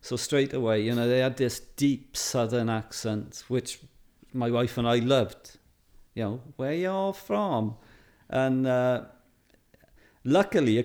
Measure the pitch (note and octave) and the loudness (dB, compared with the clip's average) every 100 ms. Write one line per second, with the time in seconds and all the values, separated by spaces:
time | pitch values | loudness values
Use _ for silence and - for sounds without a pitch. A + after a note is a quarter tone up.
0 | - B2 - D3 C#3 C#3 A#2 A2 G#2+ A#2+ | -6 -6 0 0 0 0 0 2 2 0
1 | A#2+ B2+ C3 B2+ B2+ - - - C#3+ C3+ | 2 2 2 0 -2 -2 -14 -2 0 0
2 | - - - C3+ A2+ B2 A#2 A2+ A2 - | -4 -8 -4 0 0 0 0 -2 -6 -8
3 | A2+ G#2+ E2 - - B2+ A#2+ - - _ | -4 -4 -6 -14 -4 -4 -4 -12 -16 _
4 | - _ - B2+ A#2+ A#2 B2 B2 A#2+ A#2+ | -20 _ -12 -4 -2 0 0 0 2 2
5 | A#2+ C3+ G#2+ - - - _ _ _ - | 4 2 2 -4 -20 -20 _ _ _ -20
6 | - - A2 A#2 B2+ C#3+ C3 D#3+ F#3 F#3+ | -18 -6 -6 -6 -10 -8 -4 -2 -2 -2
7 | G3 F#3+ - G#3 G#3 C3+ G#2+ A2+ - - | -2 -4 -4 -2 0 0 -2 -6 -18 -20
8 | _ _ _ - C3 C3 C3 B2+ B2+ B2 | _ _ _ -2 0 2 2 2 2 0
9 | - - _ _ _ _ _ _ _ _ | -4 -20 _ _ _ _ _ _ _ _
10 | _ _ - D#3 G3 G#3+ C#3 A2 | _ _ 0 2 4 2 4 2